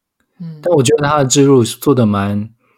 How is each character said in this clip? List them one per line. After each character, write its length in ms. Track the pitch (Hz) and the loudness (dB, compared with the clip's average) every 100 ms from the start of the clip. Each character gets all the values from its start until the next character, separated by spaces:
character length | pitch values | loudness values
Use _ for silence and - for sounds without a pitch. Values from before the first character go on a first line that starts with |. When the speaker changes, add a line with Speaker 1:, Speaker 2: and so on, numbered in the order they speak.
| _ _ _ - | _ _ _ -20
Speaker 1:
嗯。 180 | 165 156 | -18 -10
Speaker 2:
但 100 | 165 | -2
我 80 | 165 | 0
觉 140 | 123 151 | 0 0
得 100 | 143 | 0
它 120 | 151 | 0
的 60 | |
置 200 | 135 139 | 0 2
入 180 | 139 135 | 4 4
做 320 | 113 - - | 2 -4 -2
得 100 | 127 | 0
蛮 460 | 110 101 101 104 110 _ _ | 0 0 -4 -6 -8 _ _